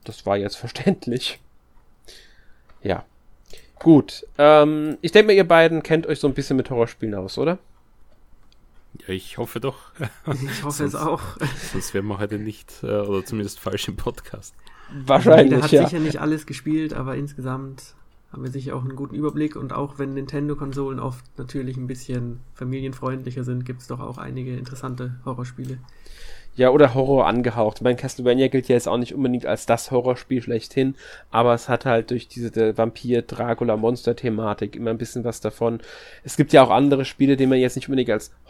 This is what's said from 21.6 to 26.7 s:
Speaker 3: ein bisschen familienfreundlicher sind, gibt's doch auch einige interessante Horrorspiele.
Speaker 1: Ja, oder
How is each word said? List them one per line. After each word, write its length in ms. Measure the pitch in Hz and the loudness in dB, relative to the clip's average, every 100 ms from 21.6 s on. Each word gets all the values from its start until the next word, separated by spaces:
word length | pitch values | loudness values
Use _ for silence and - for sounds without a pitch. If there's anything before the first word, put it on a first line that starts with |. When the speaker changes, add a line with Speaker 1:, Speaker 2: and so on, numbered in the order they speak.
| 127 127 | -8 -8
Speaker 3:
ein 120 | 127 | -10
bisschen 520 | 127 - 123 120 120 - | -10 -8 -8 -8 -10 -16
familienfreundlicher 920 | - 127 135 135 131 131 131 127 123 | -12 -8 -6 -8 -8 -8 -8 -8 -8
sind, 220 | 123 123 123 | -6 -6 -8
gibt's 220 | 123 - | -12 -12
doch 120 | 127 | -12
auch 200 | - 123 | -10 -12
einige 360 | 127 127 127 123 | -12 -10 -10 -10
interessante 600 | 123 131 131 127 123 123 - | -12 -12 -10 -8 -10 -10 -10
Horrorspiele. 540 | 127 123 - 127 127 - - - - - - - - | -10 -10 -10 -12 -12 -16 -20 -20 -16 -14 -14 -8 2
Speaker 1:
Ja, 140 | |
oder 240 | 127 | 6